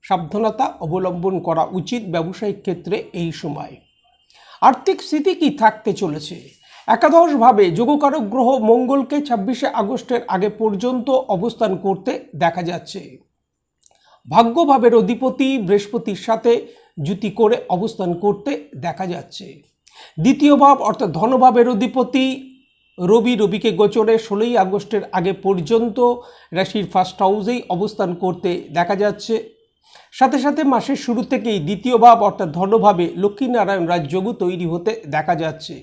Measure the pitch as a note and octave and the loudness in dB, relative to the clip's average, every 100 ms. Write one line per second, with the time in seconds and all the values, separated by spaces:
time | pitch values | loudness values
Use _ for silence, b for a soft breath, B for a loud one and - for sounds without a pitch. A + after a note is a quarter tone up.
0 | - F#3 D#3 G#3 A3 G#3+ C4 - D#3+ F3+ | -2 -4 -4 -4 -4 -2 -4 -4 -6 -4
1 | F#3 F3 F#3 F#3 - D#3+ - F#3 D3 A#3+ | -4 -4 -4 -4 -2 -2 -2 -4 -6 -6
2 | G#3+ E3 E3 F#3 G#3 G3 - F3 E3+ G#3 | -4 -6 -6 -6 -6 -6 -6 -8 -4 -6
3 | - F#3 E3+ - E3 - - - _ _ | -6 -6 -6 -6 -10 -10 -12 -18 _ _
4 | _ _ _ b b b B3 C4+ - F#4+ | _ _ _ b b b 4 4 -2 -2
5 | - D4+ D4 F4+ D4+ - G#3+ G#3+ - F#3 | -2 -2 -2 0 0 4 2 2 -6 -4
6 | F#3 D3+ - F3 - _ b b b A3+ | -4 -6 -10 -16 -20 _ b b b 2
7 | D4+ E4 E4+ C#4+ A#3 G3+ F#3+ E3 A#3+ D4 | 6 6 4 4 4 6 2 2 0 2
8 | C#4+ D4+ G#3 A#3+ B3 C4+ A3 A#3+ B3+ C#4 | 0 0 -4 0 2 2 4 4 4 0
9 | C4 D4 D4 A#3 G3 A#3+ C#4 A3+ G3+ A#3 | 0 -4 -2 -4 -2 -4 -4 -2 -4 -6
10 | - A#3+ A#3 F#3+ G3+ G#3 A3 G3 B3 B3+ | -4 -4 -2 -2 -2 -2 -2 -2 -4 -4
11 | C#4 C4 C4 F#3+ A3 - A3 F#3 G3 F#3+ | 0 -2 0 -2 -4 -2 -2 -2 -4 -4
12 | - D4+ - C#3 E3+ E3 E3+ E3+ - G3 | -4 -6 -10 -2 -2 -2 -6 -8 -12 -16
13 | D3+ C3 _ _ _ _ _ _ _ b | -16 -20 _ _ _ _ _ _ _ b
14 | b b - E3+ A#3 A#3+ D4+ C4 A#3 A#3 | b b 0 2 4 2 2 4 6 4
15 | F#3+ A#3+ C4 B3+ C4+ C4+ F3+ G3+ G3+ A#3 | 2 -2 -2 0 0 0 0 0 0 -8
16 | - G3 - A3 A#3+ A#3 B B B - | -6 -8 -4 0 2 0 B B B -8
17 | D3 G3 G#3+ G#3 G#3+ - - F3+ A3 - | -6 -4 -6 0 2 2 -2 -4 -4 -4
18 | F3+ F3 G#3 G3+ C#4+ C#4+ - C3+ E3 E3 | -6 -2 -2 -2 -4 -8 -10 -10 -10 -6
19 | F#3 E3 - - F#3 - _ _ _ B | -8 -8 -12 -18 -20 -20 _ _ _ B
20 | B - F3+ C4 C#4+ C#4+ C#4 C#4 G#3 - | B -2 0 4 6 8 8 6 2 -2
21 | G#3+ D#3 A3+ C4 B3+ A#3+ A#3+ A3+ B3 B3+ | -4 0 0 6 6 6 2 2 -2 -2
22 | B3 C4 C4 C4 - - _ _ _ - | 0 0 0 -4 -12 -20 _ _ _ -6
23 | F3+ A3+ A3 B3 G3+ G#3 A#3 E3+ G3+ A3+ | 4 4 4 2 0 0 -2 2 2 2
24 | A3 A3 A3 G3+ A#3 A#3 F#3+ G3 - A#3 | 2 0 0 -2 0 0 0 -2 -4 -6
25 | - F#3+ F3 F#3+ G3 F#3+ D#3 A3+ A#3 G#3+ | -4 -4 -2 -2 -2 -2 0 0 0 0
26 | A#3+ A#3+ B B B E3+ F#3+ A3 F#3 F#3+ | 0 0 B B B -4 -2 -4 -2 -2
27 | F3+ - F#3+ G#3 G3+ B3 - F3 G#3 G#3 | -2 0 0 2 -2 -4 -4 -4 -4 -4
28 | F#3+ F3 F#3 F3 F#3 E3+ - D#3 E3+ F#3+ | -4 -2 -4 -2 -4 -4 -4 -4 -2 0
29 | G#3 G3+ - A3 - _ _ _ b b | 0 -2 -4 -4 -4 _ _ _ b b
30 | b - C4 C#4 C#4 D4 C#4 A#3+ - C#4 | b 0 2 2 0 0 0 0 0 -4
31 | - A#3 A3+ B3+ A3 G#3 D3+ G#3 B3 A#3+ | -2 -4 -2 -2 -2 -2 -2 -4 0 6
32 | A#3+ A3+ G3+ - F#3 D#3 F#3+ A3 G3+ F3+ | 8 8 2 -2 -6 -2 0 4 4 2
33 | E3+ F3 G3+ G3+ B3+ A#3+ F#3+ G3 E3+ F3 | -2 -2 -4 -2 -2 0 0 0 0 -2
34 | C#3+ F3+ F#3+ - F3+ F3+ F3 E3+ F3+ A3+ | -2 -4 -4 -4 -4 -2 -4 -2 -4 -6
35 | D3+ D3 D#3 E3 D#3+ D3+ - C3 | -6 -6 -2 -2 -4 -8 -16 -18